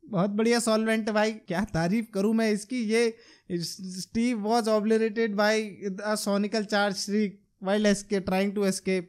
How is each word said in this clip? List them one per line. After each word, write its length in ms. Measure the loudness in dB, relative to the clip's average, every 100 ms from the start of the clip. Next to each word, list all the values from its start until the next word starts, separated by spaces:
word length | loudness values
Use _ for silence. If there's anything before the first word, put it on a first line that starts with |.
| -4
बहुत 240 | 0 0
बढ़िया 300 | 2 2 2
सॉल्वेंट 500 | 2 0 2 0 0
भाई, 220 | 0 0
क्या 300 | -2 -6 -4
तारीफ 460 | -2 -2 0 0 -2
करूँ 200 | -2 2
मैं 180 | 2 2
इसकी। 320 | 0 -2 -4
ये 340 | 0 2 2 -2 -20 -20 _
Steve 840 | -6 -6 -8 -12 -10 -6 -2 0 0
was 260 | 0 0
obliterated 720 | 2 0 2 2 0 0 -2 2
by 280 | 2 2 -2 -8 -8
a 300 | -6 -4 -2
sonical 440 | 0 0 0 -2 0
charge 300 | 0 0 -2
streak 340 | -2 0 0 -4 _ _
while 220 | -2 2 4
esca-, 400 | 2 0 -2 0
trying 280 | 0 0 0
to 60 |
escape। 380 | 0 0 -2 -2